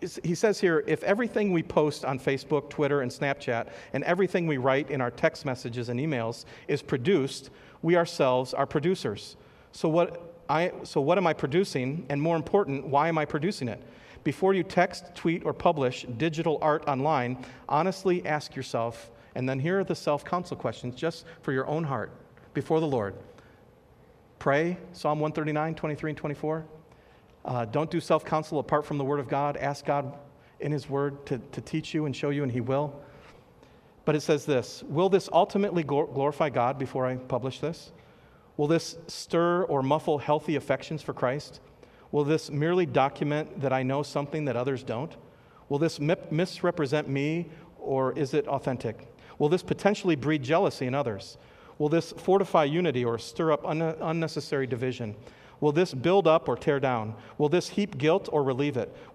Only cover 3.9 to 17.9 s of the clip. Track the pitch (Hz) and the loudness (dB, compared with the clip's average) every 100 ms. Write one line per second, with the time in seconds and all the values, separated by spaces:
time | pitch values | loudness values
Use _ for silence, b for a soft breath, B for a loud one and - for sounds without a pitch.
3.9 | 135 147 180 185 190 165 139 131 135 156 | -4 0 2 2 2 0 2 4 2 2
4.9 | 139 120 - 160 - 143 123 127 117 120 | -2 -2 0 0 0 -4 -4 -6 -6 -4
5.9 | 120 156 131 113 120 - B - 139 - | -2 -2 -2 -2 -6 -12 B -4 -4 -2
6.9 | 139 123 190 135 - - B B B 165 | -2 2 2 2 -4 -14 B B B 2
7.9 | 175 165 - 139 127 127 - 139 156 151 | 4 2 2 4 4 2 -2 0 2 2
8.9 | 190 123 101 - - B B B - 170 | 0 -2 -6 -10 -18 B B B -4 2
9.9 | 160 170 - - - - 151 175 - - | 4 2 0 -14 -12 -2 0 0 -2 -4
10.9 | 156 139 185 175 151 143 165 196 143 127 | 0 2 4 4 2 0 0 0 0 -2
11.9 | 160 - 143 160 165 - 202 185 139 151 | -4 -4 0 2 0 2 2 2 -2 0
12.9 | 139 160 160 147 151 165 - 120 101 B | 2 4 2 0 -2 -2 -2 -4 -6 B
13.9 | B B B - 135 190 196 190 - 175 | B B B -6 0 2 2 2 2 2
14.9 | - - - 175 165 165 - 175 160 127 | 0 -14 -4 -2 0 -2 2 2 4 2
15.9 | 127 - 120 160 160 165 147 156 151 - | -2 -8 -2 -2 0 0 2 2 2 0
16.9 | 131 143 151 120 127 B B - 143 180 | 0 2 2 0 -4 B B 0 2 2